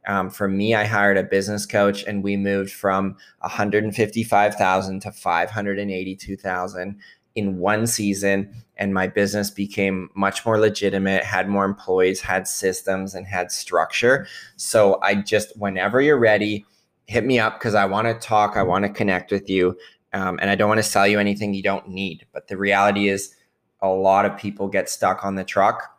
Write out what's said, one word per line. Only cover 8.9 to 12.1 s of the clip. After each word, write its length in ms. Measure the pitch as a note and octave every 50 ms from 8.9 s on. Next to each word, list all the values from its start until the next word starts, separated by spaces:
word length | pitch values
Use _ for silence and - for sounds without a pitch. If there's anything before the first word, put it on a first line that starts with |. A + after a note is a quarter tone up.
| G2
my 140 | F#2 F#2 F#2
business 420 | - G#2+ G2+ G2 G#2 G#2 G2+ G2+
became 600 | - - G2+ G2+ - G#2+ G2 G2 F#2+ F#2 F#2 - _
much 320 | G2 G2 G2 G2 - -
more 120 | A2+ A2+ G#2+
legitimate, 680 | A2 G#2+ G2+ - G2+ G2 G2 G2 F#2+ G2 G2 F#2 -
had 260 | G2+ G2+ F#2 F#2+ G2
more 160 | G2+ G2+ G2
employees, 560 | G2 G2+ - - - F#2 F#2 F#2 F#2